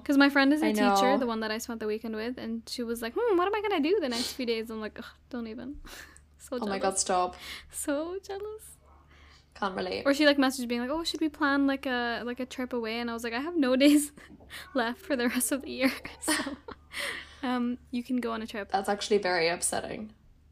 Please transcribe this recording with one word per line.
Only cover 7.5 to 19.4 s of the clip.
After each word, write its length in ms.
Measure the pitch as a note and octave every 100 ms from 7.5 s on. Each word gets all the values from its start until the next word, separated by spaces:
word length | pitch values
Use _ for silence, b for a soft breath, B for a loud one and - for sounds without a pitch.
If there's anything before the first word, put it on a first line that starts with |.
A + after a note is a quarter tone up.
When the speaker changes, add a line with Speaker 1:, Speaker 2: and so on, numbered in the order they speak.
| B -
Speaker 1:
So 480 | - - C#4+ E4 F#4+
jealous. 540 | - G4 G#4 G#4+ - - _ _ _ b b b _
Speaker 2:
Can't 200 | - G3
relate. 280 | F#3+ F3+ F#3
Speaker 1:
Or 80 | C#4
she, 140 | C#4 D4
like, 100 | C#4+
messaged 320 | C4 C4 A#3+
being 140 | A#3+
like, 80 | B3
"Oh, 120 | D#4
should 160 | E4+ D#4
we 80 | D#4
plan, 360 | - D4 C#4 C#4
like, 200 | C4+ C4+
a, 360 | B3 A#3+ A3+
like, 160 | A#3 A#3+
a 60 |
trip 280 | B3+ - B3+
away?" 240 | B3 A3 A3+
And 80 | A#3
I 40 |
was 100 | A#3
like, 80 | A#3
"I 80 | A#3
have 160 | D4 F4
no 200 | B3+ B3+
<laughs> 80 |
days 280 | C#4+ D4 D4 - - - - B B
left 260 | C4 A#3 A#3+
for 160 | - C4+
the 120 | A#3+
rest 240 | B3+ -
of 100 | C#4
the 80 | -
year." 200 | B3 B3+ - -
<laughs> 140 | -
So, 360 | - D4+ C#4+ - - - - B C#5+ B B B
um, 360 | B3+ B3 A#3+ B3 -
you 120 | A#3+
can 160 | A#3+ B3
go 140 | A#3
on 100 | A3+
a 40 | A3
trip. 240 | A3 G3+
Speaker 2:
That's 200 | G3 G3+
actually 280 | G#3 - G#3
very 300 | F#3 F3+